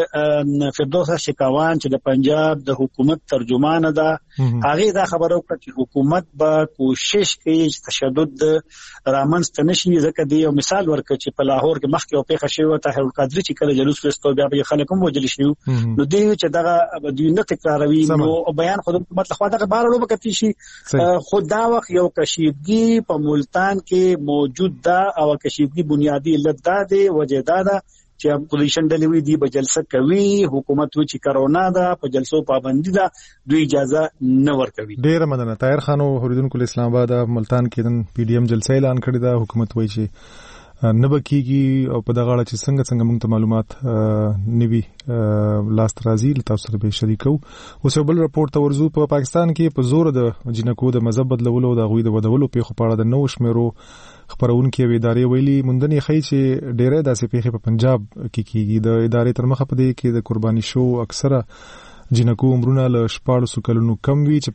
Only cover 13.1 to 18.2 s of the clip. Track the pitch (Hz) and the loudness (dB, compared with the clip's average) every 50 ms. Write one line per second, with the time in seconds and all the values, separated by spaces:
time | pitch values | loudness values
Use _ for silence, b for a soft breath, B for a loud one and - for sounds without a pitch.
13.1 | - - 139 127 143 190 185 - - - 156 147 139 131 135 147 143 - - 147 | -2 -2 -4 -2 -2 -4 -4 -4 -4 -2 0 0 2 2 2 0 0 0 -2 -4
14.1 | 139 - - 143 139 135 143 139 143 143 131 - 151 147 143 - 185 190 185 165 | -4 -2 -2 -2 0 0 0 0 0 -2 -2 0 0 -2 0 0 0 0 0 0
15.1 | 139 143 131 127 - - 139 143 147 - - 135 131 117 117 117 113 123 143 143 | 0 -2 -4 -4 -2 0 0 0 0 -2 -4 -2 -2 0 0 -2 0 -2 0 0
16.1 | 180 202 214 214 214 - - 160 143 170 165 175 170 170 170 165 175 156 143 147 | 2 2 2 2 2 0 -2 -2 -2 0 0 2 2 2 0 0 -2 -8 -6 -6
17.1 | 135 135 156 160 165 202 - - 170 - - 160 151 143 147 147 151 156 156 151 | -2 0 0 2 2 0 0 -2 -4 -4 -2 -2 0 2 2 2 2 2 2 2
18.1 | 160 151 | 2 2